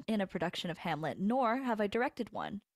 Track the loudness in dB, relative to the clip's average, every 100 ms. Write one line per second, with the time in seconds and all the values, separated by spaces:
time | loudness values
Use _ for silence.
0 | 0 0 0 0 -2 -2 -4 -4 -2 -2
1 | -2 0 2 4 4 2 0 2 2 2
2 | 0 -2 -6 -4 -6 -6 -10